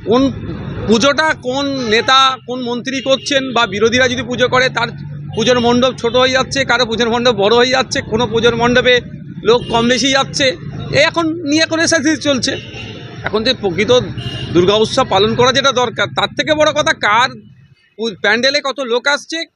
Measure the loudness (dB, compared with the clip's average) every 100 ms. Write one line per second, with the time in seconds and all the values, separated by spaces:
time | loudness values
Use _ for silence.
0 | 0 2 2 -2 -10 -10 -10 -8 0 2
1 | 2 2 0 -2 -4 -2 -2 -4 0 0
2 | 4 4 4 0 -8 -6 -4 -4 -4 -4
3 | 0 -2 0 -2 0 0 0 0 0 2
4 | 0 0 -6 0 2 2 0 0 -4 -6
5 | -14 -12 -8 -2 2 4 4 4 2 0
6 | -2 2 2 2 0 -2 0 0 0 0
7 | 0 2 2 2 4 4 4 2 0 -4
8 | -4 -2 0 2 2 2 2 4 4 2
9 | 0 -16 -16 -4 2 2 2 0 2 2
10 | 2 0 0 0 0 0 -10 -12 -4 2
11 | 2 2 -2 -2 -2 0 0 0 0 2
12 | 0 0 0 0 -2 -6 -10 -14 -14 -14
13 | -14 -10 -4 -2 -2 -2 -2 -2 2 2
14 | 2 -8 -10 -10 -2 2 4 2 2 0
15 | 0 2 2 2 2 2 0 0 -2 -2
16 | -4 -2 -4 -4 -2 2 2 2 -2 0
17 | 2 2 0 -4 -20 -20 _ _ _ -8
18 | -8 -2 0 2 2 0 -4 -6 -4 -2
19 | 0 -2 -4 -10 -10